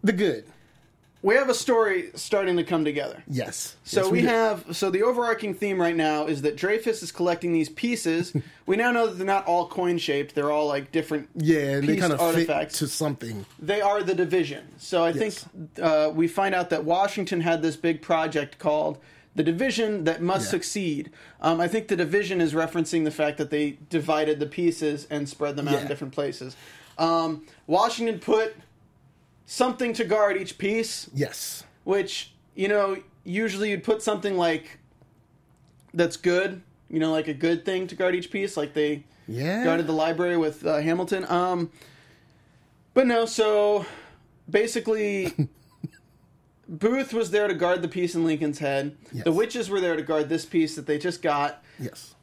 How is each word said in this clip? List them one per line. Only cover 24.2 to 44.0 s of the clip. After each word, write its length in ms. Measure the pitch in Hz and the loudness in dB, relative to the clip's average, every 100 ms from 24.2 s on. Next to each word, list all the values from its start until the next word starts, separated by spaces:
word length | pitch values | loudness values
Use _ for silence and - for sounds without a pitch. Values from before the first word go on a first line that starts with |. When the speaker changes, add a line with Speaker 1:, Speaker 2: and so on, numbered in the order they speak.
| 156 151 | 2 0
Speaker 2:
the 60 | 147 | -2
pieces 600 | 165 175 165 151 143 - | 0 0 2 -2 -2 -6
and 180 | 147 143 | -6 -6
spread 300 | - 147 143 | -4 -4 -2
them 100 | 143 | -2
out 60 | 147 | -2
in 60 | |
Speaker 1:
Yeah. 60 | 143 | -2
Speaker 2:
different 240 | 139 139 | -6 -8
places. 420 | 131 143 127 131 127 - - - - | -4 -4 -4 -12 -16 -20 -20 -20 -2
Um, 440 | 165 165 165 156 - - - | 2 2 0 -4 -10 -20 0
Washington 520 | 170 226 233 226 214 | 4 4 2 -2 -2
put 360 | - 220 220 - - _ _ _ _ _ _ _ _ | 2 2 2 -4 -20 _ _ _ _ _ _ _ _
something 460 | - 254 247 247 226 | -2 0 0 -2 -2
to 100 | 226 | 0
guard 320 | 214 208 190 | 4 4 2
each 200 | 190 - | -6 -4
piece. 520 | 196 220 220 - - | -2 0 -2 -6 -8
Speaker 1:
Yes. 500 | 139 143 - - - - _ | -4 -4 -4 -12 -12 -16 _
Speaker 2:
Which, 480 | - 196 190 - - _ _ - | -2 -2 -2 -6 -12 _ _ -4
you 140 | 190 | 0
know, 260 | 208 196 190 - _ - | 2 2 -2 -10 _ -8
usually 460 | 180 226 196 214 | -2 -2 -2 -2
you'd 120 | 202 | -2
put 180 | - 214 | 0 -2
something, 360 | 220 208 202 190 | 0 -2 -2 0
like, 420 | 170 160 - - _ _ _ _ _ _ _ _ _ _ _ | 2 0 -4 -20 _ _ _ _ _ _ _ _ _ _ _
that's 220 | 160 170 170 | 0 0 2
good, 460 | 180 180 190 185 - _ _ | 0 2 0 -6 -16 _ _
you 100 | 160 | -2
know, 120 | 160 | 0
like, 160 | 160 156 | 0 -2
a 60 | |
good 320 | 139 165 170 185 | -2 0 0 0
thing 220 | 185 185 | -4 -4
to 80 | 185 | -2
guard 200 | 185 180 | 0 0
each 160 | 175 | -4
piece, 240 | 202 196 180 | -6 -4 -4
like 180 | 147 | -4
they 300 | 151 151 147 - _ - | 0 0 -2 -8 _ -10
Speaker 1:
Yeah. 360 | 113 143 202 | -4 -2 0
Speaker 2:
guarded 240 | 240 165 160 | 2 2 0
the 60 | |
library 440 | 160 160 160 175 175 | 2 0 2 0 2
with, 280 | 156 151 - | 0 -2 -2
uh, 120 | 151 | 0
Hamilton. 460 | 156 170 180 196 185 | 2 0 0 -4 0
Um, 420 | 175 180 180 170 - - - - _ _ _ _ _ _ _ _ | 0 2 0 -2 -8 -20 -20 -20 _ _ _ _ _ _ _ _
but 120 | - 262 | 2 4
no, 180 | 233 226 | 2 0
so 600 | - 214 208 208 208 175 - | 0 2 4 4 2 -2 -14